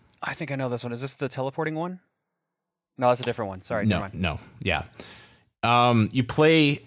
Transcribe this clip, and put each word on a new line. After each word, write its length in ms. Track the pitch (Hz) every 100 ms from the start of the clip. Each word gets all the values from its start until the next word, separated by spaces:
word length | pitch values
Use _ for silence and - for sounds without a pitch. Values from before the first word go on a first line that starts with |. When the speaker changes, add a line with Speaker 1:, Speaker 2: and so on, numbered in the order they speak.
| _ _
Speaker 1:
I 120 | -
think 180 | - 151
I 40 | 139
know 120 | 127
this 140 | 120
one. 80 | -
Is 80 | 120
this 120 | 135
the 160 | - 135
teleporting 460 | - 131 135 156 156
one? 260 | 175 185 _ _ _ _ _ _ _ _ _ -
No, 120 | 123
that's 120 | 123
a 20 |
different 260 | 123 117 101
one. 120 | 95
Sorry, 240 | - 113 107
Speaker 2:
No, 100 | 90
Speaker 1:
never 100 | 95
mind. 120 | 80
Speaker 2:
no, 180 | 87 73 - -
yeah. 200 | - 78 - - - - - _ _ _
Um, 440 | 113 120 120 117 107
you 120 | 131
play 580 | 113 - 156 160 147 143